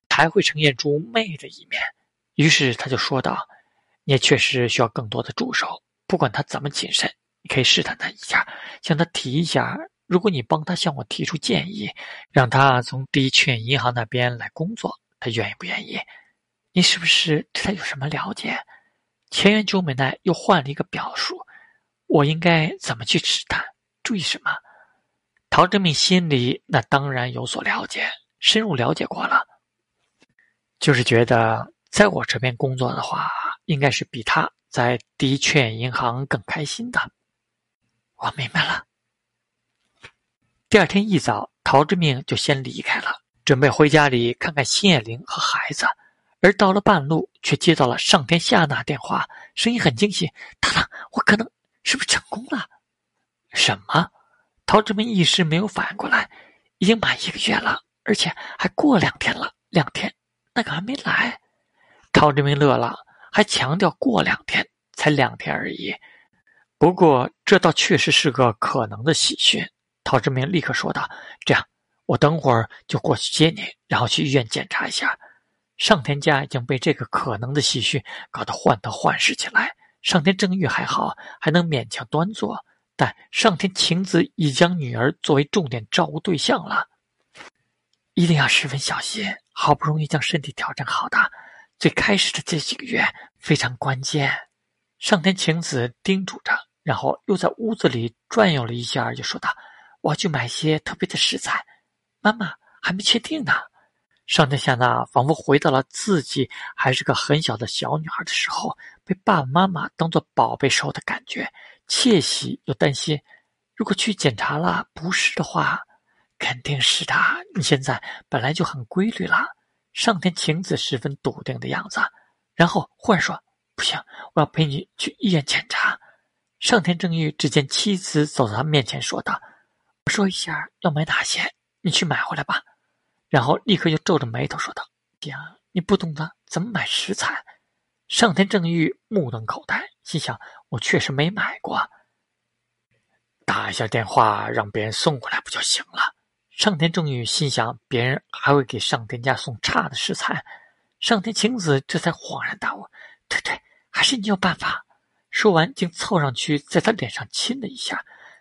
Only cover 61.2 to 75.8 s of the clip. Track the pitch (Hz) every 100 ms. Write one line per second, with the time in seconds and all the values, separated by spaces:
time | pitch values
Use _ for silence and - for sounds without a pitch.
61.2 | 240 - _ _ _ _ _ _ _ -
62.2 | 151 139 143 143 147 120 117 - - _
63.2 | - - 208 - 123 170 180 - 135 101
64.2 | - - - - - _ _ - 151 143
65.2 | 120 117 - - - - - - - -
66.2 | _ _ _ _ _ _ 156 180 170 131
67.2 | 127 - - 190 175 - - 170 - -
68.2 | 147 123 123 104 - 139 110 104 131 160
69.2 | - - - - - _ _ _ - 127
70.2 | 143 131 131 175 - - - - - -
71.2 | - - - 139 - _ _ _ - 123
72.2 | 147 165 135 117 110 - - 143 - 120
73.2 | - - 160 - - - _ 104 120 -
74.2 | 151 135 113 - - - - - - -
75.2 | - _ _ _ _ -